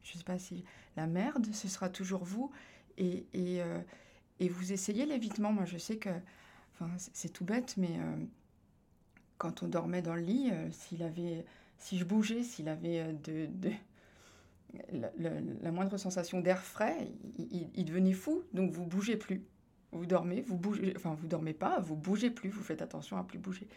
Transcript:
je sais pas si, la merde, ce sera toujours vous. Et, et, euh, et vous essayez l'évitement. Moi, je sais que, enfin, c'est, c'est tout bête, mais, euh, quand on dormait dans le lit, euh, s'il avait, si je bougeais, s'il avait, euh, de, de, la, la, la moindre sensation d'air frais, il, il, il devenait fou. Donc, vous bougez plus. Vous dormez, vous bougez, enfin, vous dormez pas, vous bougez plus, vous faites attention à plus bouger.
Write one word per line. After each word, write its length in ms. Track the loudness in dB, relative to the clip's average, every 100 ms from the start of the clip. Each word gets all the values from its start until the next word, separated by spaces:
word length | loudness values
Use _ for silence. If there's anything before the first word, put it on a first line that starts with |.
je 120 | -14 -10
sais 80 |
pas 140 | -4 -4
si, 260 | -4 -8 -10 -16 -10 -2
la 120 | 0
merde, 400 | 2 2 2 0
ce 140 | 0 -4
sera 220 | -2 -2
toujours 340 | -2 -2 -2
vous. 280 | -2 -2 -2 -6 -18 -20 -12 0
Et, 260 | 0 0 -2
et, 300 | 0 2 2
euh, 160 | 0 -2 -6 -14 -20 -20 _ 0
et 80 | 2
vous 260 | 2 0
essayez 340 | 0 0 2 2
l'évitement. 440 | 2 0 2 4
Moi, 140 | 4 2
je 120 | -2
sais 200 | -4 -2
que, 120 | -2 -2 -4 -18 -20 -20 -16
enfin, 180 | -6 -4 -4
c'est, 140 | -6 -6
c'est 140 | -6
tout 160 | -4 0
bête, 320 | 0 0 0
mais, 200 | 2 2
euh, 180 | -2 -4 -6 -10 -20 -20 _ _ _ _ _ -20 -16 -6
quand 260 | -4 -2
on 40 | 0
dormait 340 | 0 2 0
dans 120 | 0 0
le 60 |
lit, 280 | 2 4 4
euh, 180 | 0 -2
s'il 300 | -6 -8 -4
avait, 440 | -4 -2 -2 -4 -8 -16 -20 -16
si 200 | -4 0
je 60 |
bougeais, 400 | 4 4 4 2
s'il 240 | -2 -2 -2
avait, 320 | -2 0 0
euh, 140 | 0
de, 340 | -4 -4 -4 -2
de, 240 | -2 -2 -2 -8 -20 -20 -20 -20 -20 -20 -20 -16 -14 -6
la, 200 | -4 -4 -2
la, 220 | -2 -2 -4 -4
la 100 | -2
moindre 260 | 0 0 0
sensation 440 | -2 -2 0 2
d'air 200 | 4 4
frais, 500 | 2 0 0 0 -4 -8 -10 -8
il, 100 | -4
il, 180 | -4 -4 -2
il 100 | 2
devenait 280 | 6 6
fou. 300 | 6 2 0 0
Donc, 180 | 2 2
vous 140 | 2 0
bougez 320 | 0 2 0
plus. 260 | 0 -4 -4 -20 -20 -20 -10
Vous 140 | -4 4
dormez, 360 | 4 4 0
vous 160 | 0 0
bougez, 360 | 2 2 2 0
enfin, 180 | -2
vous 140 | -2 0
dormez 260 | 0 0
pas, 260 | 0 2 2
vous 160 | 2 0
bougez 360 | 2 4 4
plus, 180 | 2 -4
vous 140 | -4
faites 180 | -4 -4
attention 360 | -4 -6 -4 -4
à 60 |
plus 160 | -4 -6
bouger. 280 | -6 -6 -8